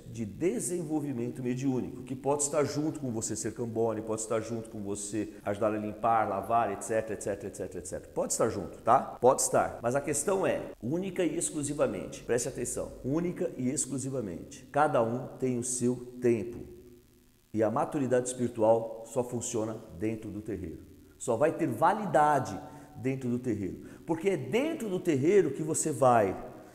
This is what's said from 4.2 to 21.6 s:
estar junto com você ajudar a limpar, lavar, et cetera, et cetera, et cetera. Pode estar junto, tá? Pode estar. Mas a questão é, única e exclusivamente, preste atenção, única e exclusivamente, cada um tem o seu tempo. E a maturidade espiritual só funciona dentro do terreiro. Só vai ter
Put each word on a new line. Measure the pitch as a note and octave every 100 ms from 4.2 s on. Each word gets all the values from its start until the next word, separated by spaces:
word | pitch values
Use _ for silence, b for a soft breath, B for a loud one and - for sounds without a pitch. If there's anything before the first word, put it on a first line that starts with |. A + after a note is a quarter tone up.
estar | - A2+
junto | G#2+ A#2 A2
com | A2
você | G2 G2+ - A2+ G2+ B
ajudar | G2+ G#2 A2
a | G#2+
limpar, | G#2+ - A#2 A2+ G#2
lavar, | G2 F#2+ A#2 G#2+
et | G2
cetera, | - A2 G#2+
et | G2
cetera, | A2 G2 G2
et | - F2+ F2+ E2
cetera. | D2 -
Pode | - B3
estar | - A#2+
junto, | G#2 E2+ -
tá? | - C3
Pode | - - B2 C3+
estar. | - B2+ F#2 -
Mas | A#2 C#3
a |
questão | D3 C#3+ - F#3+ D#3
é, | G2+ - -
única | A#2 E3 F#3+ F#3
e | E3+ D#3
exclusivamente, | - D#3 C#3 D3 B2+ G2 D2 -
preste | - A#2+ C3+
atenção, | - B2 G2+ E2+ -
única | B2+ D#3 F3 - F3 -
e | B2+
exclusivamente, | C#3+ C3 C3+ B2+ C3 G#2 E2 - - -
cada | C#3+ D3+ C#3+
um | A2+ B2 - -
tem | C3 B2
o |
seu | A#2+ - A#2+ B2 - -
tempo. | B2 A2+ - - - - - - - _ _ _ _
E | G#2+
a | G#2+
maturidade | B2+ E3 D#3 B2+ B2 B2
espiritual | - A#2+ A2+ A2 A2+ - - -
só | C3
funciona | A#2+ A#2+ - A2+ A2 A#2 - E2
dentro | A2 A2+ A2
do | G2
terreiro. | A2 F#2 F2 - - - B -
Só | - A2+
vai | D#3
ter | D#3+